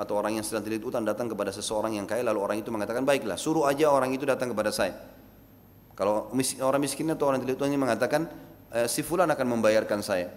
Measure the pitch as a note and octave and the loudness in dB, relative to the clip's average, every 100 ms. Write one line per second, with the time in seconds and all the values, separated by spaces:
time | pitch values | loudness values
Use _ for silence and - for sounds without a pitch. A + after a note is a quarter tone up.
0 | G#2 G#2 G#2 A2 G#2+ A2 G#2 A2 A2+ B2 | -4 -2 0 -2 -2 -4 -4 -4 -4 -2
1 | G#2+ G#2+ A#2+ G#2 G2+ G2 G2 A2 G#2+ G#2+ | -2 -2 -4 -4 -4 -4 -4 -2 -2 -2
2 | F#2+ A2 B2 G#2+ G2+ G#2+ A2 A2 G2+ A#2 | -4 -2 0 0 0 -2 -4 -4 -2 -2
3 | C3+ C#3 G#2+ F2+ D3+ D#3+ C#3+ C#3+ D3+ C#3 | 2 2 0 -4 0 2 2 4 4 6
4 | B2+ C3 C#3 B2+ B2+ G#2+ G#2+ G#2 G2 - | 4 0 0 0 0 0 -2 0 -2 -2
5 | - - - - - - - - - - | -16 -20 -20 -20 -20 -20 -20 -20 -16 -2
6 | G2 G#2 - B2+ C3 - C3 C#3 C#3+ - | 0 0 0 -2 -2 0 0 2 0 -2
7 | D#3 D#3 C#3+ C3 B2 B2+ C#3 C#3+ C3 A2 | -2 0 0 0 0 -2 0 0 0 2
8 | B2 D3+ E3 - - - - A#2 A#2+ - | 2 0 -2 -8 -18 -20 -6 -2 0 -2
9 | C#3+ E3+ E3+ C#3+ B2+ A#2 A2 A2 G#2+ G#2 | -2 2 2 2 2 4 6 6 4 0
10 | G2+ F#2+ F2 | 0 -2 -2